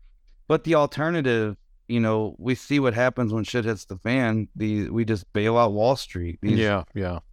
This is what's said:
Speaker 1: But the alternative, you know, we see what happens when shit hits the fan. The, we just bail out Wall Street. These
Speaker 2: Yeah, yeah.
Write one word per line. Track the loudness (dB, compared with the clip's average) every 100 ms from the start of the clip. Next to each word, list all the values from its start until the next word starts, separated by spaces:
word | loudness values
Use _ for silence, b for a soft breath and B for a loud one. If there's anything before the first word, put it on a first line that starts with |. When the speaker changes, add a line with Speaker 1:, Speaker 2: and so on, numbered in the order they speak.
| -20 -20 -20 -14 -2
Speaker 1:
But | 0
the | 2
alternative, | 2 2 0 -2 0 2 2 0 -4 _ _ -4
you | 0
know, | 2 2 -2 -4
we | -4
see | -4 0 0
what | 2
happens | 2 0 0 -2
when | -2
shit | -2 -2
hits | -2 -4 -8
the | -8
fan. | -2 0 0 0 -4 -4
The, | -2 -2 -2
we | -2
just | 0 -2 -2
bail | -2 2 4
out | 2
Wall | 2 2 0
Street. | -4 -8 -8 -4
These | 0 2
Speaker 2:
Yeah, | 2 0 -2
yeah. | -6 -6 -6 -12